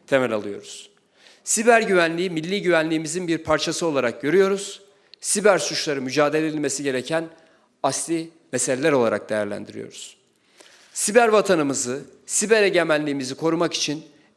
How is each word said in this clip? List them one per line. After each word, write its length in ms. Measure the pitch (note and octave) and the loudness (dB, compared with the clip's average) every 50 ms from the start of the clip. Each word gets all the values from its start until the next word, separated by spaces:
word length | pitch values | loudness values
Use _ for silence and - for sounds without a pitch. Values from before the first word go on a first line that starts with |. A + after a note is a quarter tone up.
| _ | _
temel 240 | - C#3+ C3+ B2+ A#2 | 0 2 2 2 2
alıyoruz. 580 | A2 G#2 G2+ G#2 G2+ G2 - - - - - - _ _ _ _ _ _ _ - - _ - | -2 -4 -4 -6 -10 -12 -14 -16 -18 -18 -20 -20 _ _ _ _ _ _ _ -20 -20 _ -6
Siber 380 | - - G#3+ A3+ A#3+ A#3 A3+ | -4 -2 2 4 6 6 6
güvenliği 480 | A3 F#3+ F#3+ F3+ E3+ E3 E3 E3+ F3+ F#3+ | 4 4 4 4 4 2 0 -2 -4 -2
milli 320 | F3 - D#3 F3 G3 G#3 | -4 -4 -4 -4 -4 -2
güvenliğimizin 680 | E3+ F3+ E3+ D#3+ D#3 D#3+ E3 D#3+ D#3+ D3+ D3+ F#3 F#3 | 0 2 2 2 2 0 -2 -2 -2 -4 -6 -6 -2
bir 100 | E3 E3 | -2 -4
parçası 480 | D#3 D#3+ - D#3 D3 - F3 D#3 - F3+ | -2 0 0 0 0 0 -2 -4 -2 -2
olarak 360 | E3 D3 C3+ B2 A#2 A2+ - | 0 0 0 0 0 -2 -2
görüyoruz. 600 | - C#3+ E3 G3 F#3+ G3 G3+ G3 G3 - - - - _ _ _ _ _ - _ | -2 2 4 4 4 4 2 -4 -6 -10 -14 -16 -20 _ _ _ _ _ -20 _
Siber 360 | - - - G#3 G3 G#3 F#3 | -4 -4 -2 2 4 4 4
suçları 440 | E3 - - E3 - - D#3+ C#3+ C#3 | 4 2 -2 -4 -4 -4 -4 -4 -4
mücadele 460 | B2+ C3 B2+ D3+ D3 D3 D3 D#3 D#3 | -4 -2 2 2 2 2 2 0 -2
edilmesi 360 | D#3+ D3+ D#3 D3 C#3 - - C#3+ | -2 -2 -2 -2 -2 -2 -2 -4
gereken 460 | C#3 C3 B2+ B2 - D#3 E3 E3 D#3+ - - _ _ _ _ _ _ _ _ - | -2 -2 -2 -2 -2 -4 -4 -4 -6 -14 -20 _ _ _ _ _ _ _ _ -4
asli 460 | C3+ C3+ - - D#3+ E3 E3 E3 E3 - _ _ - - | -2 -2 -2 -4 -4 -4 -4 -6 -8 -16 _ _ -6 -4
meseleler 380 | B2 - C#3+ C3 B2+ C#3+ D#3+ | -4 -2 0 -2 0 2 2
olarak 380 | C#3+ C3 A#2+ A2 G#2 G#2 - - | 4 4 4 2 0 -2 -4 -4
değerlendiriyoruz. 880 | A2+ G#2+ G#2 G2+ G2+ G2+ G#2 G2+ G#2+ A2 A2+ - - - - - - _ _ _ _ _ _ _ _ _ - - _ _ _ _ - | -4 -4 -4 -4 -6 -10 -12 -14 -14 -16 -16 -16 -16 -18 -18 -18 -20 _ _ _ _ _ _ _ _ _ -20 -20 _ _ _ _ -8
Siber 340 | - - G#3 G3+ A#3+ A#3 | -6 -2 2 4 4 4
vatanımızı, 720 | A3 G#3+ G#3 F#3+ G3+ F#3 D#3+ D3 C#3 C3 A#2 A#2+ B2 B2+ C#3+ C#3+ - - _ _ | 6 4 4 4 4 2 2 2 0 -2 -4 -4 -6 -6 -8 -10 -16 -20 _ _
siber 380 | - - - A#3 G3 A3+ G#3+ G3+ | -6 -4 -2 2 2 4 4 4
egemenliğimizi 720 | F#3+ E3 F3 E3 E3 D3+ D3 D3+ D3 C#3+ C#3 B2+ B2+ C3+ | 4 2 2 2 2 0 0 0 -2 -4 -4 -4 -6 -6
korumak 380 | - D#3 E3 E3 E3 F3 D#3+ E3 | -4 -2 -2 0 0 -2 -2 -2
için 320 | - - - D3 D#3+ D#3+ - _ _ _ _ _ | -4 -4 -4 -6 -8 -10 -16 _ _ _ _ _